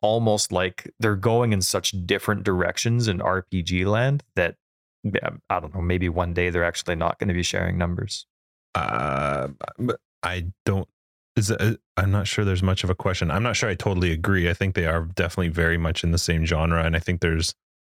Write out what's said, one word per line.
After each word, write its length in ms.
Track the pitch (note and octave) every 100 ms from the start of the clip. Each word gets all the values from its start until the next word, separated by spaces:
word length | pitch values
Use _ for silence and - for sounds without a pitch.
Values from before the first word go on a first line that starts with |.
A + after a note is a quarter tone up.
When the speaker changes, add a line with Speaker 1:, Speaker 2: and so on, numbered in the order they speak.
Speaker 1:
almost 500 | G#2+ A2+ A2+ G#2 -
like 420 | F2+ F#2+ - - -
they're 160 | A2 G2+
going 360 | A2+ A#2 A#2+
in 100 | G2+
such 340 | F2+ F#2+ - G2 F2
different 380 | G2+ - G2+
directions 640 | G2+ F2+ F2 - A#2 A#2+ A2
in 120 | F2+
R 220 | - F#2
P 220 | - F#2+
G 200 | E2 F2+
land 400 | F#2 G#2+ C3 C#3+ - -
that, 220 | E2+ - _ _ _ _
yeah, 280 | G#2+ - - - -
I 100 | F#2
don't 140 | D#2
know, 80 | F2
maybe 280 | F2 F2+ F2
one 260 | E2 F2 F2
day 160 | F2+
they're 120 | F2
actually 320 | E2+ - - E2
not 220 | E2 -
gonna 160 | G#2
be 80 | F2
sharing 380 | F2 F#2+ F2 F2+
numbers. 480 | F2 F2 G2+ - - _ _ _ _ -
Speaker 2:
Uh, 720 | - A1 C#2+ C2+ C#2+ C#2+ C2+ C#2 - -
but 200 | B2 - _ _
I 280 | E2+ F2+ E2+ -
don't, 240 | - G2 F#2 _ _ _ _ -
is 140 | G2+
it, 100 | A2+
uh, 160 | E2+ - _ -
I'm 140 | F#2+
not 160 | G#2 G2+
sure 180 | - G2+
there's 160 | F#2
much 220 | F#2+ F#2
of 80 | F#2
a 40 | F2+
question. 360 | G2 F2+ E2+
I'm 100 | F2
not 140 | A#2+ G#2
sure 120 | A2+
I 60 |
totally 380 | F2+ G#2+ F#2 F2+
agree. 360 | D#2+ E2+ F#2+ E2+
I 60 |
think 220 | E2+ G2 F#2
they 100 | E2
are 160 | E2
definitely 480 | E2 F2+ E2+ - F2
very 280 | E2 E2 E2+
much 260 | E2 E2+
in 80 | E2+
the 80 | E2+
same 260 | - E2 D#2+
genre, 380 | D#2+ E2 E2
and 120 | E2 E2
I 40 |
think 220 | F2 F2
there's 340 | E2+ D#2+ E2 - _ _